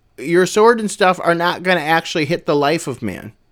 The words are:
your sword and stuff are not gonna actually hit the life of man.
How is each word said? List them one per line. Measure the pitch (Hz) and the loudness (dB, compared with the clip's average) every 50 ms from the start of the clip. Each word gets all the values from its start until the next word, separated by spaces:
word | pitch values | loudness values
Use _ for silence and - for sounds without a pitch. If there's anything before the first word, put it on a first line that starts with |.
| _ _ _ | _ _ _
your | - 127 147 170 175 185 | -10 -4 0 2 2 2
sword | 175 - 220 214 233 240 226 | 2 2 4 4 4 4 2
and | 214 202 | 0 -6
stuff | - - 202 185 180 - - | -2 0 2 2 2 0 0
are | 170 170 | 0 0
not | 170 170 175 165 - 175 | 0 0 -2 -2 -2 -2
gonna | 185 180 170 | -2 -2 0
actually | 143 151 165 165 165 - - 175 151 | 2 2 2 0 0 -2 -4 -4 -2
hit | 131 175 - - | -2 -4 -4 -2
the | - 156 | -2 0
life | 143 139 143 165 160 - | 2 2 0 0 -2 -4
of | 151 127 - | -8 -10 -8
man. | 117 101 87 - - 107 - _ _ _ | -8 -8 -8 -8 -12 -16 -20 _ _ _